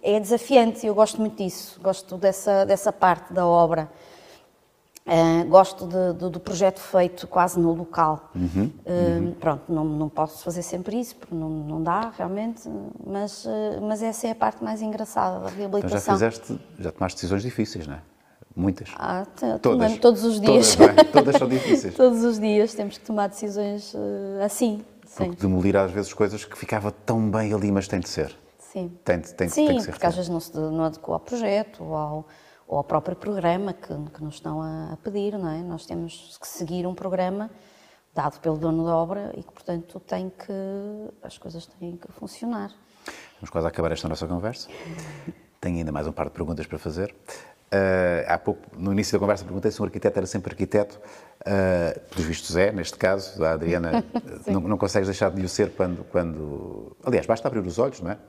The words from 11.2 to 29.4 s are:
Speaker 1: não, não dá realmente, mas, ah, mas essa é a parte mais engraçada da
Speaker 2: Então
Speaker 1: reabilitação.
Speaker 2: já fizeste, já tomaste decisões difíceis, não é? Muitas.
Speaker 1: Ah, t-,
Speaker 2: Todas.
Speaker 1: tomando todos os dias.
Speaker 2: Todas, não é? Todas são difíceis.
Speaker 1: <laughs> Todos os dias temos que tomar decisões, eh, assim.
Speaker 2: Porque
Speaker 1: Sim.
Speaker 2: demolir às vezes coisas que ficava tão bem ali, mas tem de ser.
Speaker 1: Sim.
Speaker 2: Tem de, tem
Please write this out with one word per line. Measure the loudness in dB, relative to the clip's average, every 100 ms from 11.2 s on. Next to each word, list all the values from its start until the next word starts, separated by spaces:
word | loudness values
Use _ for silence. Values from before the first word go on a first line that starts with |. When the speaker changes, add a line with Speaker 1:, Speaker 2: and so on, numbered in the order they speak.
| -10 -6
Speaker 1:
não, | -4
não | -6 -6 -4
dá | -2 -2 -4 -6
realmente, | -6 -4 -6 -8 -12 -12 -12 -14 -8
mas, | -6 -6 -8 -6
ah, | -4 -4 -4
mas | -4 -4
essa | -4 -4 -6
é |
a | -2
parte | -2 -2
mais | -6 -4
engraçada | -6 -6 -6 -2 -2 -2
da | -6
Speaker 2:
Então | -6
Speaker 1:
reabilitação. | -2 -2 0 -2 2 4
Speaker 2:
já | 2
fizeste, | 0 -10 -10 -10 -8
já | -8
tomaste | -2 -4 -2
decisões | -2 0
difíceis, | -2 -4 -4 -4 -10
não | -12
é? | -16 _ _ _ -14 -2
Muitas. | 0 -2 -10 -8
Speaker 1:
Ah, | -4 -4 -6 -6
t-, | -4 2
Speaker 2:
Todas. |
Speaker 1:
tomando | 2 4 4 6
todos | 6 6
os | 0 2
dias. | 6 8 8 10
Speaker 2:
Todas, | 10 10
não |
é? |
Todas | 10 8 6 4
são | 4
difíceis. | 2 4 2 2
Speaker 1:
<laughs> | 6
Todos | 6 8
os | 2 2
dias | 2 4 2
temos | 0 -8 -8
que | -6
tomar | -2 -2
decisões, | -4 -6 -4 -4 -6 -8
eh, | -8 -6 -6 -6 -2
assim. | -2 2 0 0 -8 -20 -20 -4
Speaker 2:
Porque | -4
Speaker 1:
Sim. | 0
Speaker 2:
demolir | 2 4 4 4
às | 2
vezes | 0 -6
coisas | 0 0 0 -12
que | -14
ficava | -4 -2 -2
tão | -6 -2 0 2
bem | 0 0
ali, | 0 2
mas | 0 0
tem | -4
de | -4
ser. | -4 -6 -8 _ _
Speaker 1:
Sim. | -14 -10 -10 -8
Speaker 2:
Tem | -2 -2
de, | -2
tem | -4